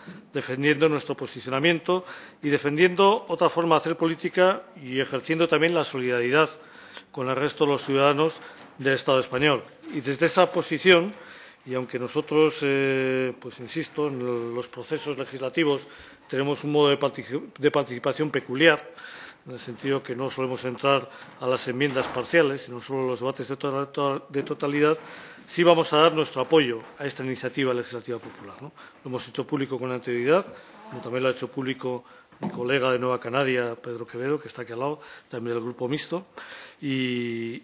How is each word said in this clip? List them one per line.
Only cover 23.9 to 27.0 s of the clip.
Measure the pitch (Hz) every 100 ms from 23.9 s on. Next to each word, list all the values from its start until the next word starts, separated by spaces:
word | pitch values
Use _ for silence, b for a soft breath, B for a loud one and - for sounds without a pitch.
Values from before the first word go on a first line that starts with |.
| 143 143 139 -
de | 139
totalidad, | 139 151 147 147 151 160 B B B B -
sí | -
vamos | 170 165 160
a | 151
dar | 160
nuestro | 156 147 131
apoyo | 123 160 131 113 -
a | -